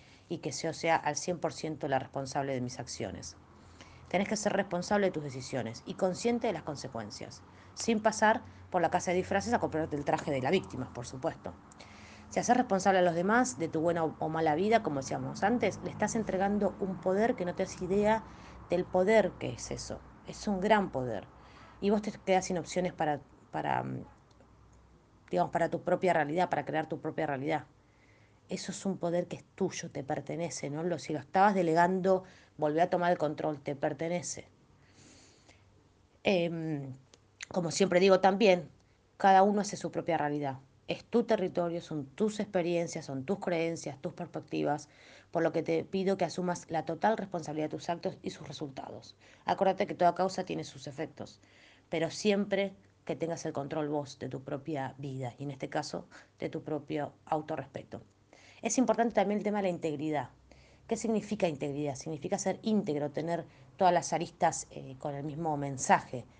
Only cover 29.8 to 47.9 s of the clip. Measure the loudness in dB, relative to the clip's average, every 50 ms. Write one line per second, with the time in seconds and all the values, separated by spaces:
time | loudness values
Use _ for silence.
29.8 | -10 -10 -10 -10 -6 -4 -4 -6 -4 -6 -6 -6 -4 -6 -6 -6 -6 -6 -6 -2
30.8 | -2 -2 -2 -4 -4 -6 -6 -6 -6 -2 4 6 6 6 6 4 2 4 6 6
31.8 | 6 6 4 2 4 4 4 4 2 -4 -20 -20 -20 -18 _ -2 0 2 4 4
32.8 | 2 4 2 2 4 4 2 2 2 -2 -2 0 -2 -2 -2 -4 -4 -6 -6 -2
33.8 | -2 -2 -2 -2 -4 -2 -2 -4 -4 -6 -10 -10 -12 -18 _ _ _ _ _ _
34.8 | _ _ -20 -20 -20 -20 -20 -20 -20 -20 -20 _ _ _ -20 _ _ _ _ _
35.8 | _ _ _ _ _ _ _ _ 2 4 4 4 4 2 0 -2 -4 -2 -4 -4
36.8 | -4 -8 -10 -14 -16 _ -20 -20 _ _ _ -20 -14 -6 -4 -2 -2 0 2 2
37.8 | 2 6 6 6 8 8 8 8 8 6 6 6 6 6 6 6 4 -6 -14 _
38.8 | _ _ _ _ _ _ _ 2 6 8 10 10 8 8 6 2 0 -2 -4 -6
39.8 | -6 -6 -4 -4 0 0 2 2 2 0 0 -2 -2 -4 -6 -6 -12 _ _ _
40.8 | _ -6 -6 -6 -6 0 2 2 4 4 2 2 2 0 0 0 -2 0 -2 -4
41.8 | -6 -6 -6 -6 -6 -6 -2 0 0 0 0 -2 -6 0 0 0 2 2 2 0
42.8 | 0 -2 -4 -8 -8 -6 -8 -8 -4 -4 -4 -2 -2 -2 0 0 0 0 -2 -4
43.8 | -6 -8 -10 -8 -8 -10 -8 -8 -12 -8 -8 -12 -10 -6 -4 -2 0 0 0 -2
44.8 | -4 -10 -20 -20 -20 -20 -20 -20 -18 _ -2 0 2 2 2 0 0 0 0 0
45.8 | 0 -2 -2 0 2 2 2 2 0 -2 -2 -4 -2 -2 -4 -4 -6 -4 -4 -4
46.8 | -2 -2 -4 0 2 0 0 0 -2 -6 -6 -6 -6 -4 -4 -4 -4 -4 -4 -6
47.8 | -4 -6